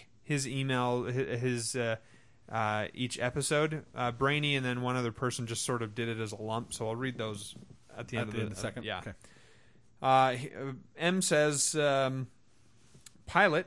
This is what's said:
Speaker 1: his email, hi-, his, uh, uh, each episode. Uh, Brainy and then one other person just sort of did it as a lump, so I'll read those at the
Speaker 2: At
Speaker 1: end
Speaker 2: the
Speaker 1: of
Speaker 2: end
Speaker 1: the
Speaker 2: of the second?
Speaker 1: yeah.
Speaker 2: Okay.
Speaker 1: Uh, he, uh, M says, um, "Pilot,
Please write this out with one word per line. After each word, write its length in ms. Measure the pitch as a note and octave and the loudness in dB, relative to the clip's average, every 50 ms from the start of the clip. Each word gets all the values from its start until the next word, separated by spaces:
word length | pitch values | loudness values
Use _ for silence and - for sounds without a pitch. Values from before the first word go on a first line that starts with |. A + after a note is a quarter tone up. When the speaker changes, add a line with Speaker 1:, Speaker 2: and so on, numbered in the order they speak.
| - - - - - | -16 -20 -20 -16 -4
Speaker 1:
his 240 | - D3+ C#3 C3+ | -2 -2 0 0
email, 580 | A#2 C#3 C3+ C3+ C3 B2+ B2 B2 B2 B2 B2 G#2+ | -2 -2 -2 0 0 2 2 2 2 2 0 0
hi-, 320 | B2 B2 C3 C3+ - B2 | 0 0 -2 -2 -2 -2
his, 380 | A#2 B2+ B2+ B2 A#2 A2+ - - | 0 0 0 0 0 -2 -2 -2
uh, 200 | B2+ A#2 A2+ A2+ - - - - - - - - - - - | 0 0 0 0 -2 -6 -14 -20 -20 -20 -20 -20 -20 -12 -4
uh, 340 | - A2+ A2 G#2+ G#2+ G#2+ G2+ - - | -2 0 2 2 2 0 -2 -4 -4
each 240 | - B2+ A#2 - - | -4 -4 -4 -2 -2
episode. 640 | B2 B2 - D3 C3+ - D#3 D3 D#3 D3+ D#3 C#3+ - - - | -2 -2 0 -2 0 2 2 2 2 2 0 -4 -8 -8 -6
Uh, 160 | A#2+ B2 A#2+ | -2 -2 -2
Brainy 440 | A#2+ A#2+ C3+ C3+ D3 D3 D3 D3 C#3+ | 0 2 2 2 2 2 2 2 2
and 80 | C3+ C3 | 2 0
then 180 | B2+ B2 B2 B2 | 0 -2 0 0
one 120 | B2 B2+ | 0 0
other 160 | B2+ B2 A#2 | 0 0 -2
person 360 | A2 - C3 B2 - - A#2+ | -2 -2 -2 -2 -2 -2 -4
just 180 | A2 A#2 - - | -4 -4 -4 -2
sort 160 | - B2 A#2 | -2 -2 -2
of 140 | A2+ G#2+ G#2 | -4 -4 -4
did 120 | A#2+ A#2 | -4 -4
it 120 | A#2 A2+ A2 | -2 -2 -4
as 120 | A2+ G#2 | -4 -6
a 80 | G#2+ G#2 | -6 -6
lump, 300 | G#2+ A2 A2 A#2+ A#2+ - - | -4 -4 -2 -4 -4 -6 -6
so 140 | - A2+ | -4 -4
I'll 80 | A2 A2+ | -4 -2
read 220 | A#2+ C3 C3 B2 | -2 -4 -4 -4
those 380 | A#2 A2 A2 G#2 G2+ G#2+ - - - - - - - - - - | -4 -6 -6 -6 -8 -10 -14 -14 -16 -18 -20 -20 -20 -20 -16 -14
at 120 | G#2 A#2 - | -12 -10 -6
the 80 | B2+ | -4
Speaker 2:
At 40 | A2+ G#2+ | -4 -4
Speaker 1:
end 80 | G#2 G#2 | -2 -2
Speaker 2:
the 20 | |
Speaker 1:
of 40 | A2 | -4
Speaker 2:
end 60 | G#2+ G#2 | -4 -4
Speaker 1:
the 20 | |
Speaker 2:
of 40 | G2 | -4
the 60 | F#2 | -6
second? 220 | A#2+ G#2+ G2 B2 G#2 | -6 -6 -6 -6 -6
Speaker 1:
yeah. 140 | G#2+ F#2+ F2+ | -6 -6 -6
Speaker 2:
Okay. 140 | - G#2+ F#2 - - - - - - - - - - - - - - - - - C3+ | -6 -10 -12 -12 -18 -20 -20 -20 -20 -20 -20 -20 -20 -20 -20 -20 -20 -20 -12 -2 4
Speaker 1:
Uh, 280 | C3 C3 C3 C3+ C3 B2 | 6 6 6 6 4 2
he, 160 | B2 C#3 - | 0 -6 -8
uh, 240 | - G2 C3+ C#3 C3+ - - - - C#3+ | -8 -8 -8 -8 -8 -10 -14 -18 -8 -2
M 240 | D#3+ F3 F#3 F#3+ F3+ | 0 2 2 2 2
says, 500 | - E3+ D3+ D3+ D3+ D3 C3+ - - D#3+ | 4 4 6 6 4 4 2 0 0 2
um, 540 | D#3 D3 C#3+ C3+ C3+ C3+ C3 C3 C3 B2+ - - - - - - - - - - - - - - - - - - - - | 2 4 4 4 4 4 2 0 -2 -4 -6 -10 -18 -20 -20 -20 -20 -20 -20 -20 -20 -20 -20 -20 -20 -20 -20 -20 -18 -12
"Pilot, 400 | - - F3 G#3 F3+ D3+ F3 F3+ | 0 4 6 6 6 4 2 0